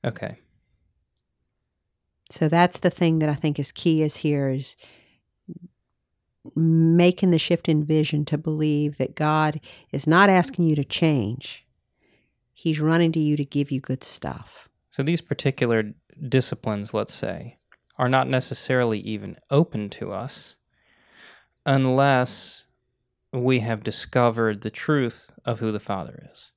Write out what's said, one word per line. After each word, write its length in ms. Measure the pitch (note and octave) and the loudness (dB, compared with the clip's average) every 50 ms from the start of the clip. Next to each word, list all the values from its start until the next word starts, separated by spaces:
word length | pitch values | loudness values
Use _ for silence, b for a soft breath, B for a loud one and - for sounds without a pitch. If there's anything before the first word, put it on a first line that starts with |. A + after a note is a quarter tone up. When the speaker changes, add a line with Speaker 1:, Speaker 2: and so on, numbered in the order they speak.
| - | -4
Speaker 1:
Okay. 360 | B2 A2+ - - - - - _ _ _ _ _ _ _ _ _ _ _ _ _ _ _ _ _ _ _ _ _ _ _ _ _ _ _ _ _ _ _ _ _ _ _ _ _ - | -6 -6 -6 -10 -12 -12 -14 _ _ _ _ _ _ _ _ _ _ _ _ _ _ _ _ _ _ _ _ _ _ _ _ _ _ _ _ _ _ _ _ _ _ _ _ _ -16
Speaker 2:
So 160 | - - E3 D#3 | -6 -2 -2 2
that's 320 | D#3 E3+ F3 F3+ - - | 4 4 4 4 2 0
the 100 | - F3+ | -2 -2
thing 300 | E3+ - F3+ E3 D#3+ D#3+ | 0 2 2 2 4 2
that 100 | D#3 D3+ | 2 0
I 60 | D3 | 0
think 240 | C#3+ - D#3 D3 - | 0 -2 -2 -2 -2
is 120 | C#3+ - | -6 -8
key 300 | - - - F3+ D#3+ D#3 | -8 -2 0 2 2 2
is 160 | D#3 D3+ - - | 2 0 -2 -2
here 320 | - D#3 D3 C#3+ C#3 C3+ | -2 0 0 0 0 0
is 280 | C3 C3+ C3+ - - b b b b b b b b b b _ _ _ _ - F3 - F3 - _ _ _ _ _ _ _ _ _ _ _ _ _ _ _ - _ | -2 -2 -4 -8 -12 b b b b b b b b b b _ _ _ _ -20 -20 -18 -18 -20 _ _ _ _ _ _ _ _ _ _ _ _ _ _ _ -8 _
making 760 | D#3+ D#3+ E3 D#3+ E3 D#3+ E3 E3 E3+ F3 F3+ F3+ - - F#3 | 0 2 4 4 6 6 6 6 6 6 6 4 4 2 4
the 80 | F3 D#3+ | 4 2
shift 280 | - - F3 E3 - - | 2 0 -2 -2 0 0
in 160 | E3 D3+ D3+ | 0 0 2
vision 400 | D3 D#3 D#3 D3+ C#3+ - D3 D3 | 2 2 2 2 2 0 -2 -2
to 120 | - - D3 | -2 -4 -4
believe 600 | E3 E3 D#3 D3+ D#3 D3+ D3+ D3 D3+ D3 D3 _ | -4 -4 -4 -2 0 0 0 0 0 -2 -2 _
that 180 | C3+ - - | -6 -6 -4
God 440 | - D3+ D3+ D3+ D#3 D#3 D3+ D3+ D#3 B B B B B B | -4 0 0 2 2 2 0 -2 -4 B B B B B B
is 160 | - D3 C#3 D3+ | -8 -4 0 2
not 220 | D#3+ F3 G3 G3+ | 4 6 6 6
asking 400 | F#3+ F#3 E3+ - - - F3 D#3+ | 6 4 4 2 0 0 2 2
you 60 | D#3 | 2
to 80 | D3 C#3 | 0 0
change. 840 | - - - - D#3+ D3+ C3+ G#2+ G2 A2+ B2+ - - - - _ _ _ _ _ _ _ _ _ _ _ _ _ _ _ _ _ _ _ | -4 -2 0 2 2 2 2 0 -2 -4 -6 -10 -16 -18 -18 _ _ _ _ _ _ _ _ _ _ _ _ _ _ _ _ _ _ _
He's 260 | - - E3 D#3 D3+ | -6 -2 -2 -2 0
running 320 | D3+ D#3 E3 E3+ F3 E3 D#3+ | 2 2 4 4 4 2 2
to 60 | E3 | 2
you 160 | D#3 D3+ D3+ | 0 0 0
to 80 | D3 C#3+ | 0 -2
give 260 | C#3 - C#3+ C#3+ C#3 | -2 -2 -2 -2 -2
you 120 | C3+ C3 | -4 -6
good 200 | C3+ - C3 C3 - | -4 -4 -6 -6 -6
stuff. 680 | - - - - D2+ C2 - - - - - - _ _ _ _ _ | -8 -10 -8 -8 -8 -10 -10 -14 -20 -20 -20 -20 _ _ _ _ _
Speaker 1:
So 140 | _ - C#3 | _ -4 -2
these 160 | C#3+ E3+ E3 | -2 -2 -2
particular 720 | - _ - - - C#3+ C3+ - C3 A#2+ A#2 A2 A2 G#2 G#2+ _ _ _ _ - - C3 | -2 _ -8 -2 -2 -2 0 0 0 0 2 0 0 -2 -8 _ _ _ _ -14 -8 0
disciplines, 640 | A#2+ C3 B2 - - - - A#2 A2 G2+ G2+ G2+ - | 0 0 0 0 -6 -8 -4 -4 -4 -4 -6 -4 -4
let's 200 | A2 G#2 - - | -4 -4 -4 -8
say, 440 | - - G#2+ F#2 D#2+ - A#2+ - _ _ _ _ _ _ _ _ _ | -8 -8 -8 -8 -8 -12 -16 -18 _ _ _ _ _ _ _ _ _
are 100 | B2+ B2+ | -2 2
not 220 | C3 C3 C3 B2+ | 2 2 2 2
necessarily 680 | C3+ B2+ B2+ - C3 - - - C3 B2+ B2 A#2 A2 G#2 | 0 -2 -2 -4 -10 -10 -4 0 0 2 2 2 0 -2
even 360 | F#2 G#2 G#2+ G#2 G2+ G2 E2+ - _ _ | -4 -6 -8 -8 -8 -10 -14 -16 _ _
open 400 | C#3 C#3+ E3 - - A2 G#2 G2+ | 2 2 2 2 0 -6 -6 -6
to 240 | - - - F#2 F#2+ | -8 -10 -10 -8 -8
us 420 | F#2+ A2+ C3 - - - - - _ _ _ b b b b b b b b b b b b b b b b b b _ | -8 -8 -10 -12 -14 -16 -18 -20 _ _ _ b b b b b b b b b b b b b b b b b b _
unless 1000 | - C3+ C3+ C3 C3 B2+ C3 C#3 C#3 C3+ B2+ B2 B2+ - - - - - - - _ _ _ _ _ _ _ _ _ _ _ _ _ - | 0 2 2 2 2 2 4 4 4 4 2 2 -2 -4 -10 -12 -14 -16 -20 -20 _ _ _ _ _ _ _ _ _ _ _ _ _ -6
we 260 | B2+ B2 B2 C3 B2 | -2 0 2 2 2
have 240 | G#2+ A#2 A2+ G#2+ G2+ | 2 -2 -4 -4 -4
discovered 800 | A2+ G#2+ - - - - B2+ B2 A#2+ A2+ A#2 A#2 A2 G#2+ G2+ | -6 -8 -8 -10 -2 0 2 2 2 2 2 0 -2 -2 -4
the 80 | - G#2+ | -8 -10
truth 600 | - - - - D#3 C#3+ C3 A#2+ - - - _ - - _ | -10 -8 -2 0 0 0 0 -2 -4 -8 -20 _ -20 -12 _
of 160 | - A#2 G#2+ | -8 -6 -4
who 140 | A#2 A2+ G#2+ | -4 -4 -4
the 80 | G#2 | -4
Father 480 | - - G#2 F#2+ E2+ - - - - - | -6 -6 -8 -8 -8 -10 -14 -18 -20 -20
is. 200 | _ - - _ _ | _ -20 -20 _ _